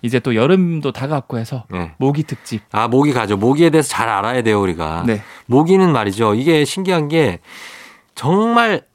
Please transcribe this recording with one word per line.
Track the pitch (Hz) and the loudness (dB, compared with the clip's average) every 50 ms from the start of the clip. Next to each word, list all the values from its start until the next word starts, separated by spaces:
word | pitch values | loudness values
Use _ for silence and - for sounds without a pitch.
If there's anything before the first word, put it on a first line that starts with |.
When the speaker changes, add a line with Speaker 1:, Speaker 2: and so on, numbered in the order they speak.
| - | -4
Speaker 1:
이제 | 120 120 123 | 0 -2 -2
또 | - 135 117 | 0 0 0
여름도 | 110 117 143 185 190 185 170 165 160 143 143 | 2 2 4 4 2 2 0 -2 -4 -4 -6
다가왔고 | 123 - 131 139 156 143 - _ - 117 | -6 -6 -6 -4 -4 -6 -6 _ -8 -8
해서 | 113 - - 127 110 _ | -8 -8 -10 -12 -10 _
Speaker 2:
네. | 95 90 87 80 78 _ | -8 -8 -8 -8 -6 _
Speaker 1:
모기 | 131 135 143 151 | -2 -2 0 -2
특집. | 151 - 143 - - - 117 107 _ _ | -4 -6 -8 -14 -10 -10 -10 -10 _ _
Speaker 2:
아, | - 107 113 | -4 -2 -2
모기 | 117 120 131 143 151 | 2 2 2 2 2
가죠. | 131 123 110 98 104 | 2 0 0 0 0
모기에 | 98 107 123 135 147 170 165 | 0 2 0 4 4 4 4
대해서 | 147 160 147 - | 4 2 0 0
잘 | - - 120 113 | -2 -4 -2 -2
알아야 | 110 98 101 113 123 127 | 0 -2 -2 -2 -4 -2
돼요, | 113 113 107 104 | 0 0 2 2
우리가. | 98 92 85 82 82 78 80 85 87 | 0 0 -2 -4 -6 -6 -4 -4 -2
Speaker 1:
네. | 120 110 104 104 - - - _ | -2 -2 -2 -6 -12 -20 -20 _
Speaker 2:
모기는 | - 120 135 156 165 190 190 185 180 | 0 2 2 4 4 4 4 4 4
말이죠. | 151 123 107 101 95 104 117 107 104 | 2 2 0 -2 -2 0 2 2 2
이게 | 113 131 160 165 151 147 | 2 2 2 2 2 2
신기한 | 139 - 190 190 185 185 170 151 143 | 0 -4 -6 -4 -2 -2 -2 -2 0
게 | 156 165 151 117 87 85 _ - - - - - - - - - - _ _ _ _ | 0 0 0 0 -2 -6 _ -20 -20 -20 -20 -20 -20 -20 -20 -20 -20 _ _ _ _
정말 | - - 135 175 202 220 233 233 240 233 226 202 156 _ _ | -6 -2 0 2 2 2 2 2 2 2 0 -2 -4 _ _